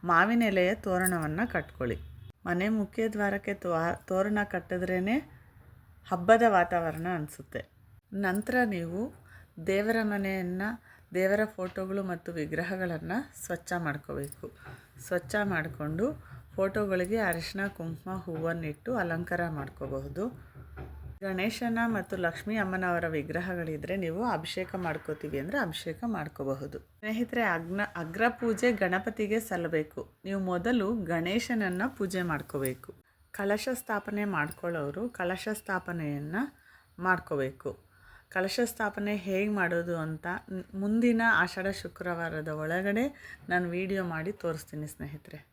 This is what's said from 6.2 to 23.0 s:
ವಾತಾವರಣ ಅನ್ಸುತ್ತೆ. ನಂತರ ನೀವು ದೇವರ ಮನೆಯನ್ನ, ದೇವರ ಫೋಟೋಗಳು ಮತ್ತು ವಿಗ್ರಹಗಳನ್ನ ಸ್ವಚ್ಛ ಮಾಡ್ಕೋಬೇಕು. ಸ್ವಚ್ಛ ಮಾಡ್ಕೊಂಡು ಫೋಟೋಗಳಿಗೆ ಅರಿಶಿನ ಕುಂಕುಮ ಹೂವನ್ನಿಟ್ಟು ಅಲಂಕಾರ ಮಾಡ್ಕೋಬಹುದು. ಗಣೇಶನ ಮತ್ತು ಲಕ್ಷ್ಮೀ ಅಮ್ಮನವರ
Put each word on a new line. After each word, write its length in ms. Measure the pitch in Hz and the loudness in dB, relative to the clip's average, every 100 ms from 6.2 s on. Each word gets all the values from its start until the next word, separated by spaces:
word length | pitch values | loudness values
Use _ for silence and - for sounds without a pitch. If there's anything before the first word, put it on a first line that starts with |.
| 175 226 233 | 8 8 10
ವಾತಾವರಣ 600 | 196 175 175 165 156 175 175 | 6 6 2 0 -2 -2 -2
ಅನ್ಸುತ್ತೆ. 500 | 151 - - - - _ - - _ | -4 -8 -10 -10 -10 _ -20 -20 _
ನಂತರ 420 | 196 202 190 214 254 240 | -2 0 0 2 4 4
ನೀವು 480 | 190 170 180 247 - - - - - 160 | 2 -2 -2 -4 -6 -20 -20 -20 -8 2
ದೇವರ 280 | 190 208 226 | 2 4 2
ಮನೆಯನ್ನ, 600 | 214 202 196 190 180 180 208 233 - - - | 2 2 0 0 -2 -2 -2 -4 -12 -20 -6
ದೇವರ 260 | 175 190 202 214 | 2 4 4 2
ಫೋಟೋಗಳು 580 | 214 185 - 190 196 | -2 -6 -4 -4 -2
ಮತ್ತು 280 | 190 170 - | -2 -4 -4
ವಿಗ್ರಹಗಳನ್ನ 800 | 170 151 156 175 190 185 165 165 208 294 - - | -4 -2 -2 -2 -2 -2 -2 -2 -4 -4 -12 -6
ಸ್ವಚ್ಛ 280 | 170 - 175 | -6 -2 -2
ಮಾಡ್ಕೋಬೇಕು. 760 | 160 143 143 139 139 - - - - - - - - | -2 -4 -6 -6 -6 -8 -14 -14 -16 -16 -18 -16 -2
ಸ್ವಚ್ಛ 280 | 180 - 208 | -2 0 0
ಮಾಡ್ಕೊಂಡು 800 | 202 170 156 - 151 160 240 311 - - - - | 2 0 -2 -4 -4 0 0 -2 -12 -18 -10 0
ಫೋಟೋಗಳಿಗೆ 640 | 196 196 208 185 180 226 | 0 2 2 2 2 2
ಅರಿಶಿನ 500 | 202 170 160 196 196 | 2 0 -2 -4 -4
ಕುಂಕುಮ 460 | - 165 - - 190 | -4 -6 -6 -6 -6
ಹೂವನ್ನಿಟ್ಟು 800 | 175 160 165 165 160 147 - 247 | -4 -2 0 0 -4 -6 -2 0
ಅಲಂಕಾರ 540 | 175 165 170 175 170 | 0 0 0 0 0
ಮಾಡ್ಕೋಬಹುದು. 1040 | 151 135 - 135 135 139 139 226 247 - - - - - - - - | -2 -6 -8 -6 -4 -6 -4 -4 -6 -18 -18 -16 -12 -12 -12 -14 -8
ಗಣೇಶನ 580 | 196 185 208 220 240 226 233 | -4 0 0 0 -2 2 2
ಮತ್ತು 300 | 220 180 185 | 0 -2 -2
ಲಕ್ಷ್ಮೀ 400 | 175 165 202 220 | -2 -2 -2 0
ಅಮ್ಮನವರ 520 | 190 185 185 175 | 0 0 2 2